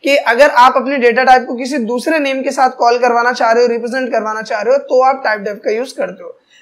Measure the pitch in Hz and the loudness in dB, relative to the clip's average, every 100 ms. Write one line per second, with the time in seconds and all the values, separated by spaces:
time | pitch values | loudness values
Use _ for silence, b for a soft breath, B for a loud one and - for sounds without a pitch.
0 | - 277 - 240 294 294 254 247 240 277 | 0 0 0 4 4 6 4 4 -2 0
1 | 240 233 262 254 247 240 262 285 220 240 | 2 2 4 4 2 -8 -4 -4 -4 -4
2 | 240 320 277 269 269 269 262 254 240 240 | -2 0 0 -2 -4 0 -2 2 0 2
3 | 240 233 240 233 233 226 247 233 226 254 | 2 2 0 0 0 2 2 0 -4 -6
4 | 254 226 214 214 220 220 208 - - 254 | -4 -4 -4 -8 -6 -4 0 -2 0 2
5 | 262 269 226 214 208 208 - 220 262 - | 2 0 -4 -4 -6 -6 -4 -4 -6 -8
6 | 185 185 170 - _ b | -10 -10 -18 -20 _ b